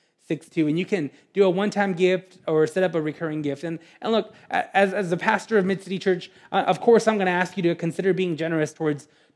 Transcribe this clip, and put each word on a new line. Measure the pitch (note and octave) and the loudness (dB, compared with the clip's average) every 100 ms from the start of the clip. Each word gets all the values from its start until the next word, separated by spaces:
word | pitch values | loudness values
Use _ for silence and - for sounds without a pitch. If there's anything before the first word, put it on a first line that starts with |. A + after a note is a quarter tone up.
| _ _ - | _ _ -8
six | D#3 - | -8 -6
two. | - D3+ | -2 0
And | D#3+ | 0
you | F3+ | -2
can | G3 C#3+ - _ | -4 -4 -10 _
do | F#3+ | 2
a | G3 | 2
one-time | F3+ G#3 G#3 G3+ | 2 0 0 0
gift | E3+ F3+ F#3 F#3 - - | 2 2 2 -4 -14 -2
or | D#3 D#3 | 2 2
set | F#3 | 2
up | F3+ E3 | 0 0
a | |
recurring | D#3 C#3 E3 D#3 | -4 -4 -6 -4
gift. | C#3+ C#3 E3+ | -4 -6 -8
And, | E3 - - | -10 -12 -10
and | - | -2
look, | A3 G3 - - | -2 -2 -10 -6
a-, | - - F#3+ | -4 0 2
as, | G3 | 2
as | F#3+ F3+ | 2 -2
the | F3 | -2
pastor | - G#3+ - A3 | 0 -2 0 0
of | F#3+ | 0
Mid-City | F#3+ - F#3+ | -2 -4 -4
Church, | G3 F3+ - - - | 0 -2 -4 -20 -6
uh, | G3 F#3 | -2 0
of | F#3+ | 0
course | - A3+ A3 | 6 4 4
I'm | G#3+ | 0
gonna | F#3 | 0
ask | F3 F3 - | 0 -2 0
you | |
to | E3+ E3+ | 0 0
consider | E3+ D#3 F#3+ | -4 -2 0
being | F3 F3+ D3+ | 0 0 -2
generous | D#3+ E3 D3+ | -2 -2 -2
towards, | - D#3+ D3 - _ _ | -2 -4 -4 -8 _ _